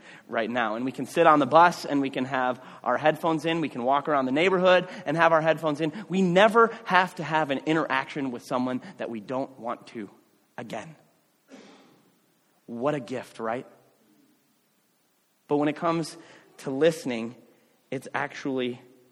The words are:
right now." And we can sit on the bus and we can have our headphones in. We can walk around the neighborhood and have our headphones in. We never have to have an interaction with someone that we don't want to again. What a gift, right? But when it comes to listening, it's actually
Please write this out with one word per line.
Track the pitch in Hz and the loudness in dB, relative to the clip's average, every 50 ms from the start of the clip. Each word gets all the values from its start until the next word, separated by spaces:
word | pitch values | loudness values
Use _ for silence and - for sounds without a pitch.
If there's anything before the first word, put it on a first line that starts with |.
| - - - - - - | -16 -20 -20 -20 -16 -6
right | 117 117 113 104 | -4 -4 -4 -2
now." | 120 127 117 104 107 | -2 -2 -2 -2 -2
And | 117 127 | -4 -4
we | 131 127 | -6 -6
can | - 127 | -6 -8
sit | - - 175 170 165 | -4 0 4 6 8
on | 151 147 | 8 6
the | 143 | 6
bus | 127 147 160 170 175 170 - - | 6 6 6 6 6 4 0 -4
and | - 143 143 | -4 -2 -2
we | 139 135 | -2 -2
can | - 127 127 | -4 -6 -4
have | 127 135 131 127 127 123 - - - - - | -4 -2 -2 0 -2 -2 -4 -8 -16 -20 -8
our | - - 123 123 | -2 -2 -2 2
headphones | 139 151 156 147 - 170 160 156 143 | 2 2 2 2 0 -2 -2 0 0
in. | 165 165 170 | -2 -2 -2
We | 151 135 | -2 -4
can | - 127 120 | -4 -4 0
walk | 127 135 143 139 - | 0 2 2 2 0
around | 151 139 131 | 0 0 0
the | 127 | 0
neighborhood | 127 147 170 190 185 180 180 185 180 180 180 - - - - | 0 2 2 2 2 4 4 6 6 4 4 0 -8 -10 -6
and | - 147 165 | -4 0 4
have | 165 165 165 | 4 4 6
our | 160 | 4
headphones | 156 165 156 151 165 156 147 143 | 4 2 2 0 0 -2 -2 -2
in. | 160 156 - 220 196 - | -2 -4 -4 -6 -8 -4
We | 170 190 | 0 2
never | 190 180 170 185 208 220 202 233 226 226 226 - - | 2 4 6 6 6 6 6 6 4 4 2 -4 -6
have | - 185 180 185 175 - | 0 2 2 2 2 -2
to | - 160 | -8 -6
have | 147 160 156 156 139 | -2 0 0 0 0
an | 139 131 - | -2 -2 0
interaction | 151 160 156 - - 131 131 139 - - 156 135 135 | 0 0 0 0 0 -2 -2 -2 -4 -6 -6 -6 -6
with | 120 117 - | -6 -8 -8
someone | - 139 127 127 127 127 123 - - - - | -4 -2 -2 -2 -2 -4 -6 -8 -10 -12 -10
that | - - | -10 -8
we | 117 110 | -8 -10
don't | 101 - 127 131 135 - - - | -8 -6 -6 -6 -6 -8 -10 -12
want | 110 120 117 - - - | -10 -10 -10 -10 -12 -14
to | - 120 104 92 - _ _ _ _ _ _ _ _ - | -14 -12 -12 -14 -16 _ _ _ _ _ _ _ _ -16
again. | 123 110 - 113 95 82 78 - _ _ _ _ _ _ _ _ _ _ - - - - - - _ _ _ _ _ _ _ _ _ _ _ _ _ _ _ _ _ - | -14 -12 -12 -12 -12 -14 -18 -20 _ _ _ _ _ _ _ _ _ _ -20 -20 -20 -20 -20 -20 _ _ _ _ _ _ _ _ _ _ _ _ _ _ _ _ _ -14
What | 120 117 120 147 151 | -10 -4 -2 -2 -2
a | 147 | -2
gift, | 120 - 127 120 - - - - | -6 -8 -8 -10 -10 -12 -12 -8
right? | 113 113 113 131 135 - - _ _ _ _ _ _ _ _ _ _ _ _ _ _ _ _ _ _ _ _ _ _ _ _ _ _ _ _ _ _ _ _ _ _ - | -6 -6 -6 -6 -8 -12 -18 _ _ _ _ _ _ _ _ _ _ _ _ _ _ _ _ _ _ _ _ _ _ _ _ _ _ _ _ _ _ _ _ _ _ -4
But | 147 147 | -2 0
when | 147 151 | 0 -2
it | 147 | -2
comes | - 175 170 165 165 160 - - - - - - - - _ _ - | -2 -2 -2 -2 -2 -4 -6 -10 -16 -20 -20 -20 -20 -20 _ _ -14
to | - 143 | -10 -8
listening, | 135 135 151 170 160 160 - 131 120 117 113 113 123 - - _ _ _ _ _ _ _ _ _ | -2 2 2 2 2 0 -4 -6 -6 -6 -6 -8 -10 -14 -20 _ _ _ _ _ _ _ _ _
it's | - 135 - - - | -12 -12 -10 -8 -6
actually | 131 139 139 - - - 147 131 131 123 123 123 123 - - - _ _ _ | -6 -6 -6 -8 -8 -6 -4 -4 -2 -4 -4 -6 -8 -14 -20 -20 _ _ _